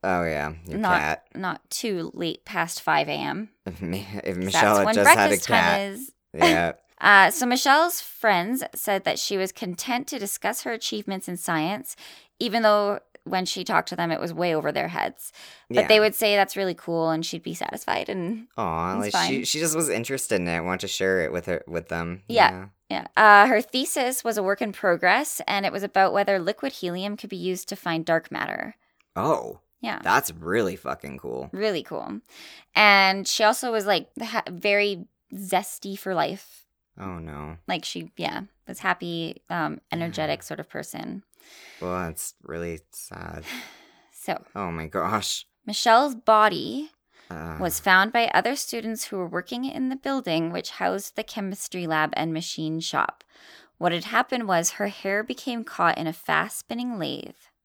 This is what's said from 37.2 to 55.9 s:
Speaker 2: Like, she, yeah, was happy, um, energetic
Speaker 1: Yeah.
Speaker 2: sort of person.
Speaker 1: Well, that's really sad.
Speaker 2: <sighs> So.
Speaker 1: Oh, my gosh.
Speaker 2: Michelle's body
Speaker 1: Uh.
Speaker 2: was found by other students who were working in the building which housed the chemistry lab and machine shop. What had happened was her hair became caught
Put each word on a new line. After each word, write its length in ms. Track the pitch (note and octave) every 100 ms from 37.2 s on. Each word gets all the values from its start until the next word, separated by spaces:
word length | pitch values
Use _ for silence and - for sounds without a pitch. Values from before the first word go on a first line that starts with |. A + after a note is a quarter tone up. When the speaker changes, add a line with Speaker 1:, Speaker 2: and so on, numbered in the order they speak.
| D#2+ D2 D2+ E2 -
Speaker 2:
Like, 180 | F3+ -
she, 260 | F3 E3 -
yeah, 240 | D#3+ - G3 _ -
was 120 | F#3
happy, 600 | F#3+ F3+ F3 E3+ E3 - _
um, 320 | F3 D3+ D#3 _
energetic 500 | E3 E3 D#3+ D#3 D3
Speaker 1:
Yeah. 40 |
Speaker 2:
sort 160 | - D#3
of 80 | -
person. 540 | - - - - G3 _ _ - - - -
Speaker 1:
Well, 180 | F2+ F2+
that's 360 | F2 E2 - -
really 380 | - E2 E2+ D#2+ _
sad. 540 | - - F2+ F2 E2 -
Speaker 2:
<sighs> 60 | B3 - - - _ _
So. 320 | - - - -
Speaker 1:
Oh, 160 | - F#2+
my 160 | E2 D#2+
gosh. 600 | G2 E2+ G#2+ - - - _ -
Speaker 2:
Michelle's 480 | G#3+ A#3+ A3+ C#4+
body 760 | A#3+ - G#3+ G#3+ F3 E3+ B3 D#4 _ _ _ _
Speaker 1:
Uh. 280 | E3+ - D#3+
Speaker 2:
was 220 | F3 -
found 320 | - F#3 G3+
by 140 | A#3+ A#3
other 200 | - A#3
students 500 | C#4 - A#3 A3+ A3+ -
who 100 | G3
were 100 | F3
working 380 | E3+ F#3+ A#3+
in 240 | C4 - C4
the 80 | C4
building 560 | C4 C4+ B3+ D#3+ E3
which 200 | F3 E3
housed 440 | - F#3 F#3+ - -
the 80 |
chemistry 600 | A3 - G3 G3 - F#3 F3
lab 220 | D#3 D#3
and 200 | - D#3+
machine 460 | D#3+ E3+ - D#3 D#3+
shop. 460 | E3 D3+ - - _ _ - - _ _
What 120 | F3
had 140 | E3+
happened 420 | - A3+ B3+ B3+ G#3+
was 260 | F3 F3
her 140 | - G#3
hair 360 | G3 G3 G3+
became 400 | A3+ B3 - A#3
caught 340 | A3+ - E3+